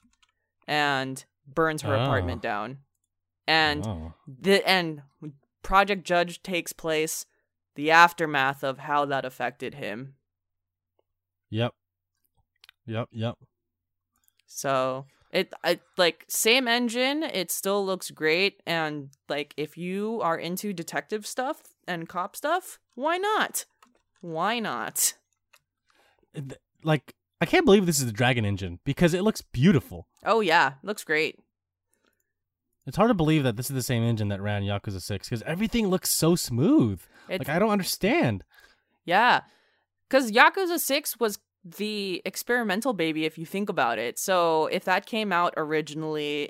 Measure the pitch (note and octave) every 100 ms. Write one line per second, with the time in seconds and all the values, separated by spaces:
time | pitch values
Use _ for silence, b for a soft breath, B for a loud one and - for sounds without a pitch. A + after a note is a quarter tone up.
0 | _ _ _ _ _ _ - D3 D3 C3+
1 | C3 C3 - _ C#3 C3+ D#3+ D#3 C#3+ C3
2 | C3+ C3+ F2 E2 A#2+ G#2 G#2+ C#3 _ _
3 | _ _ _ _ - D#3+ D3+ D3 A2 F2
4 | D#2+ - - B2+ F#3 G3 - F#3 E3 D3+
5 | C#3 _ D#3 - _ _ - F#3+ G3+ G3
6 | D#3 F3 F3 F3 - F3 E3 - D#3+ D#3
7 | D#3+ - - _ _ _ _ - D3+ E3
8 | E3+ - D#3+ D3 C3+ C#3 C#3 C3 D3+ D3
9 | C#3+ C3+ B2+ - B2+ - B2 C#3 G#2 G#2+
10 | C#3 - _ _ _ _ _ _ _ _
11 | _ _ _ _ _ G#2+ A#2+ - _ _
12 | _ _ _ _ _ _ _ _ - A2
13 | - A2+ A2+ - _ _ _ _ _ _
14 | _ _ _ _ _ - C#3 C3+ C3 C3
15 | C#3 _ _ F3+ F#3 - E3 F3 _ -
16 | F3 - - - A3 B3 A#3+ A#3+ A#3+ A#3
17 | B3+ D4 D#4+ F#3+ F3 - F#3+ G3+ G3 F#3
18 | - C#3+ D#3 E3+ G3 - - E3 D#3 D3+
19 | C#3 _ - D3 C#3+ - D3+ D#3+ F3+ F#3+
20 | G#3+ A3+ E3+ E3 E3 F#3 G#3 E3+ D#3+ D3+
21 | - G#3+ G#3 - C4 D#4 - _ - F3
22 | E3 F3+ F#3+ - D4 F4+ - - _ -
23 | D4 F4+ G4+ G#4+ G#3+ - - _ _ _
24 | _ _ F3 D#3+ F#3+ A#3+ G3 A#2+ A2 -
25 | - - _ _ _ _ _ _ _ _
26 | _ _ _ - C3+ - _ _ D#3+ D3+
27 | - _ _ _ E3+ F4+ D#4 G3+ F3 C#3+
28 | B2 G#2 B2 A#2+ G#2 F#2+ F#2+ E2+ - -
29 | F3 F3 G#3+ - - A#2+ D#3+ D3+ - E2+
30 | - _ - A3+ G3 E3 C#3 C#3 F#3+ G#3+
31 | - D#3 D3+ - _ _ _ _ _ _
32 | _ _ _ _ _ _ _ _ - D3+
33 | A3+ G3+ D#3 D#3 C3 G#2+ B2+ C3+ A#2 A#2
34 | A#2 A2 G#2 G2 G#2 G2+ G2 G2+ - F#2+
35 | - G2 - A#2 A2 E3+ A3 A#3 G#3 F#3
36 | - - D#3+ F3 - A#2+ F3 D#4 A2+ F#2
37 | - b b F#3 C3+ E3 A3 G#3 F3 -
38 | F#3+ E4 F3 G2 - b b b b b
39 | - F3+ A#3+ D#3+ - _ _ _ _ _
40 | _ C4+ A#3+ G#3 D#4 G4 F4+ E4+ - C#4
41 | - - A3+ G3+ _ _ F3 - G#3+ G#3
42 | G3 F3 F#3 - - B3 A3 F#3 C4+ F#3+
43 | D#3+ D#3 D#3 D#3+ D#3+ F#3+ G3+ D#3+ B2 A2
44 | A#2+ - - F#3 E3+ D#3+ D3+ F3+ F#3+ F#3
45 | - A3 G#3 F3 F3 - D3+ D#3 D3+ D3+
46 | D#3 D3+ D3 D3